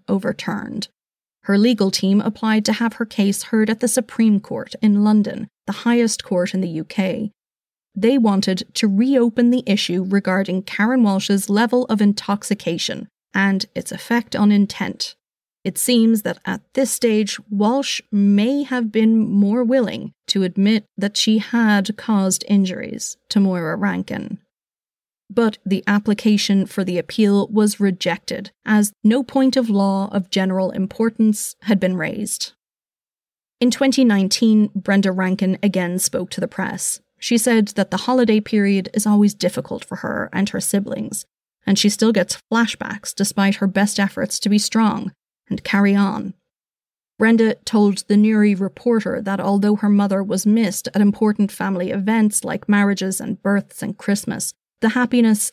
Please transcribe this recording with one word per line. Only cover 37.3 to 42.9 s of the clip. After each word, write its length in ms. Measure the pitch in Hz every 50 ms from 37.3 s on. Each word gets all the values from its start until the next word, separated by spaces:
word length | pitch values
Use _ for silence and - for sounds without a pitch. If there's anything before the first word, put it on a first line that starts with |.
| 233 233
said 300 | - 247 233 226 214 208 -
that 160 | - 190 -
the 120 | - 190 - -
holiday 320 | 262 254 240 220 214 214
period 500 | 208 - - 214 202 196 202 196 180 - -
is 120 | 214 208
always 280 | 214 208 202 208 208 202
difficult 500 | - - - - - 139 - - - -
for 140 | - - 196
her 320 | - - - - - -
and 160 | - - 196 202
her 140 | - 196
siblings, 640 | 196 - - 196 196 - - - 214 220 - - - - _ _ _ _ _ _ _
and 120 | - 196 -
she 120 | - 208
still 240 | 208 - 220 220 226
gets 280 | 208 180 - - - _ _
flashbacks 640 | 226 226 233 220 - - - -